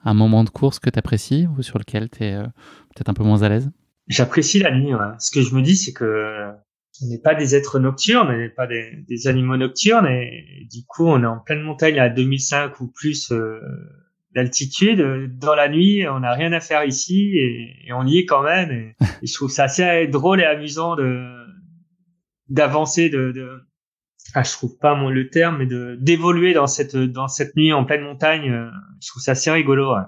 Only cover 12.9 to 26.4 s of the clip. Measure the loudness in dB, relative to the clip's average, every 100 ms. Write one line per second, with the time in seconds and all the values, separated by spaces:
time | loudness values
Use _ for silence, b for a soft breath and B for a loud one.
12.9 | -8 -6 -6 -6 -4 -4 -10 -14 -14 -16
13.9 | -20 _ _ _ -4 -2 -2 -6 0 2
14.9 | 4 0 -2 -8 -6 0 2 2 4 4
15.9 | 2 0 -2 -2 -2 -2 -2 -2 -2 0
16.9 | -4 -2 0 2 0 0 -4 -14 -20 -10
17.9 | -4 2 2 2 2 2 0 -2 -6 -10
18.9 | -2 -2 -2 -10 -6 -6 0 0 2 2
19.9 | 2 2 0 2 4 2 0 -4 -6 -4
20.9 | -2 -2 -4 -8 -18 -20 -20 -20 -20 _
21.9 | _ _ _ _ _ _ 2 2 2 0
22.9 | 2 0 0 -4 -6 -12 -18 _ _ _
23.9 | _ _ _ -6 -2 -2 -4 -10 0 0
24.9 | 2 0 -2 0 0 0 0 -4 -4 -8
25.9 | -4 2 2 2 2